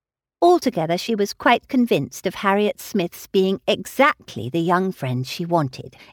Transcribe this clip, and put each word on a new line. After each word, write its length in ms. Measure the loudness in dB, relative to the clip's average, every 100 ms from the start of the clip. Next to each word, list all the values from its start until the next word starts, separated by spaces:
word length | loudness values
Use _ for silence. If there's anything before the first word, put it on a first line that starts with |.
| _ _ _ _
Altogether, 560 | 4 4 2 -2 -2 -2
she 160 | -2
was 200 | -2 -2
quite 340 | 0 2 2 2
convinced 580 | 0 2 0 -2 -6 -6
of 100 | -4
Harriet 440 | 0 2 0 -2
Smith's 480 | -4 -4 -4 -6 -2
being 320 | 0 2 0 -2
exactly 840 | -4 -4 0 0 0 -8 -10 -6
the 100 | -2
young 340 | 2 2 0
friend 340 | -4 -4 -4 -6
she 160 | -8
wanted, 500 | -2 0 0 -6 -16 -20 -20